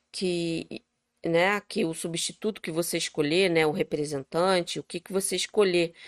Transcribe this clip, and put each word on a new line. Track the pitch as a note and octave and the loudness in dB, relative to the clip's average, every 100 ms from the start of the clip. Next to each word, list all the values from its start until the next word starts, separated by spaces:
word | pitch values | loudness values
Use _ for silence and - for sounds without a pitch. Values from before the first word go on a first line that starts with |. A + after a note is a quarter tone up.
| _ | _
que, | - F#3 F3 E3+ E3 - - _ _ _ _ - | -6 -2 -2 -2 -4 -8 -14 _ _ _ _ 0
né, | E3+ F#3 G#3 - | 4 4 2 -2
que | - D#3+ | -2 -2
o | |
substituto | E3 F3 E3 - - A3 - | -2 -6 -4 -6 -6 -6 -6
que | - | -6
você | D#3+ E3+ E3+ | -4 -2 -2
escolher, | - - D3 F3 F#3+ | -4 -2 2 2 4
né, | E3 D#3 | 4 2
o | |
representante, | D3 D3+ D3+ D3 C#3 - D#3+ F#3 F#3 E3+ D3+ | 2 -2 -2 -2 -6 -4 0 2 2 0 -6
o | |
que | - F3 | -8 -10
que | - | -6
você | F#3+ - F3+ | -4 -2 -2
escolher | - G#3+ G3 F3 E3+ - | -2 2 4 4 0 -4